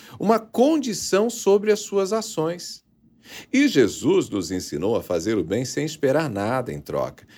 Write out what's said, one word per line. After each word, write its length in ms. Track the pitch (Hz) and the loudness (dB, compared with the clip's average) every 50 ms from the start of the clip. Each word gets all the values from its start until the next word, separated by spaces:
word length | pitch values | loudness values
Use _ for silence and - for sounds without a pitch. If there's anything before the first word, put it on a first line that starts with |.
| - - - - | -14 -18 -10 -2
uma 200 | - 196 226 220 | 2 2 2 2
condição 920 | 220 - - - 247 294 330 311 254 240 196 - - - - 190 214 240 | 0 -2 2 4 4 4 4 2 0 -2 -6 -6 -2 0 2 2 2 0
sobre 440 | 233 - - 196 196 208 208 214 | -2 -2 2 4 4 4 4 2
as 80 | 208 208 | 0 0
suas 320 | - - 196 202 196 185 | -2 -2 -2 -2 0 0
ações. 720 | 214 220 214 - - - 156 165 175 180 - - - - _ _ _ _ _ _ _ _ _ - - - - - | -2 -2 -4 -4 -4 -4 -4 -4 -4 -6 -10 -14 -16 -18 _ _ _ _ _ _ _ _ _ -20 -20 -20 -8 -2
E 160 | - 254 285 277 | 2 2 4 4
Jesus 600 | 202 151 117 92 90 - 98 139 190 190 - 113 | 6 4 4 4 2 0 0 2 2 2 0 0
nos 220 | 107 98 82 - | -2 -4 -4 -4
ensinou 460 | 92 90 - - - 71 85 104 117 | -4 -6 -6 -6 -6 -4 -2 0 0
a 60 | 95 | 0
fazer 360 | - - - 85 80 107 113 104 | -2 -2 -2 -2 0 0 0 0
o 60 | 82 | 0
bem 200 | 80 95 120 131 | 0 -2 -2 -2
sem 200 | 127 - - 143 | -4 -4 -4 -4
esperar 420 | 156 - - - 131 135 151 165 143 | -4 -4 0 0 2 2 2 0 -2
nada 420 | 107 95 101 110 127 131 120 - | -2 -4 -2 -2 -2 -2 -4 -4
em 100 | 73 73 | -8 -10
troca. 460 | 71 - 73 67 64 64 - - - - - | -8 -6 -4 -4 -4 -6 -8 -14 -20 -20 -20